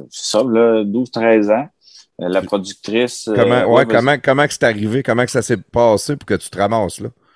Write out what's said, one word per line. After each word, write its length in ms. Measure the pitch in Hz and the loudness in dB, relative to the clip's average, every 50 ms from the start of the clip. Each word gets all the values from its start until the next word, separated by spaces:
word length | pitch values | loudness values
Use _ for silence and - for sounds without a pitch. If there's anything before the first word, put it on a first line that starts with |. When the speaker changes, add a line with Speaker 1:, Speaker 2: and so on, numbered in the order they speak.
| 69 - | -10 -14
Speaker 1:
c'est 280 | - - - - - 107 | -14 -12 -8 -2 -2 0
ça, 60 | 123 127 | 0 2
là, 360 | 113 113 117 117 113 110 107 | 2 2 4 4 4 2 0
douze, 260 | 101 101 120 127 120 | -2 -2 -4 -4 -4
treize 380 | - 117 113 117 113 110 104 104 | -4 0 2 4 4 4 4 2
ans. 180 | 107 120 143 - _ _ _ _ - - - _ _ - | 2 0 0 -4 _ _ _ _ -20 -20 -20 _ _ -8
Euh, 80 | 87 90 | -6 -2
la 120 | 92 95 | -2 -2
productrice, 840 | 95 90 104 98 92 95 - - - - 107 117 123 120 - - - 113 | -2 -2 -4 -4 -4 -8 -12 -12 -8 -4 -2 -2 -2 -2 -4 -8 -6 -4
euh, 60 | 107 | 0
Speaker 2:
Comment, 260 | 101 120 120 123 123 | 2 2 2 2 2
ouais, 40 | - | 2
Speaker 1:
ouais, 200 | - 117 127 135 | 4 4 2 4
vas-y. 20 | 117 | 4
Speaker 2:
comment, 300 | 123 117 117 139 147 131 - | 2 2 2 2 0 0 0
comment 240 | 143 131 147 147 139 | 0 2 2 2 0
que 60 | - | 0
c'est 100 | - 147 | 0 0
arrivé? 380 | 120 110 104 107 107 113 135 135 | 0 0 0 -2 -2 -2 -2 -2
Comment 220 | - 113 117 123 | 0 0 0 0
que 60 | - | 0
ça 100 | - 127 | -2 -2
s'est 160 | 110 - 120 95 | -2 -2 -2 -4
passé 580 | - _ - 117 120 117 107 120 - - 147 | -4 _ 0 2 4 4 4 2 0 -4 -6
pour 100 | 139 - | -6 -4
que 100 | - - | -4 -4
tu 140 | 180 - - | -4 -4 -6
te 80 | - 90 | -4 -2
ramasses 420 | 101 101 113 113 101 85 - - | -2 0 0 0 -2 -2 -6 -8
là? 100 | 101 117 - _ _ _ _ | -12 -14 -14 _ _ _ _